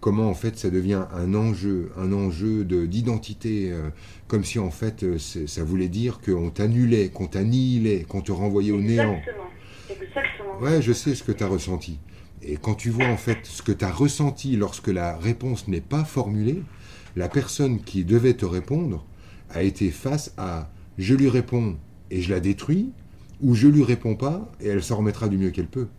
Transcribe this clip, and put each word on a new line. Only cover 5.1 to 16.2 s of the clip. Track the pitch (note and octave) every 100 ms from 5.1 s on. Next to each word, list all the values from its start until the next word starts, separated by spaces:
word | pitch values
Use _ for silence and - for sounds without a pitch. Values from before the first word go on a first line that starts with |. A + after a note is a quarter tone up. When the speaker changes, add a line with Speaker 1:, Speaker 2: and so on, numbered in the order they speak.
| E2+
Speaker 1:
c'est, | - - D2
ça | D#2+
voulait | D#2 F#2 F#2
dire | F#2 A#2+ G#2
qu'on | - F2+ E2+
t'annulait, | - G#2 A#2 A#2+ A#2 F#2+
qu'on | - F#2
t'annihilait, | G2 G2+ B2+ C3 B2 A2 G2+
qu'on | D#2+ G2
te | F#2
renvoyait | F#2 G2+ G2+ G2+
au | G2+
néant. | G2+ A#2 A2+ F#2
Speaker 2:
Exactement. | D2 - - - - - -
Exactement. | G4 F#4+ - C4+ - G3+ G3
Speaker 1:
Ouais, | B2+ D#3+
je | A#2
sais | A#2 -
ce | C3+
que | -
t'as | G#2 G2+
ressenti. | F#2 - F2 E2 D2+ - - - -
Et | - D2+
quand | -
tu | G#2 A#2
vois | A2+ B2+
en | A2+
fait | - A2+
ce | - -
que | -
t'as | G2+ G2
ressenti | D#2+ C#3+ C#3 D3 C#3 C3+ A#2+
lorsque | G2+ - -
la | F#2 F2 D#2+
réponse | F#2+ A#2 B2 A#2 -
n'est | F2+
pas | D2 C#3+
formulée, | D#3 -